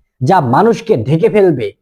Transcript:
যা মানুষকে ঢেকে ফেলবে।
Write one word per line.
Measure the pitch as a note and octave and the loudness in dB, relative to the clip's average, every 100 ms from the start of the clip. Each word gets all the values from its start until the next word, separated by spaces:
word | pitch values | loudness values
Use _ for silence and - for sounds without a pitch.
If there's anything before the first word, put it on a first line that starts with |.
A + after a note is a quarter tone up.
| _ - | _ -6
যা | B2+ F#3+ | 0 0
মানুষকে | B2+ C#3 A3 A3+ - D#3+ | 2 0 0 -2 -2 -2
ঢেকে | A2 E3 G#3+ | 0 0 0
ফেলবে। | G3+ F#3+ B2 G#2 - | 2 0 0 -6 -10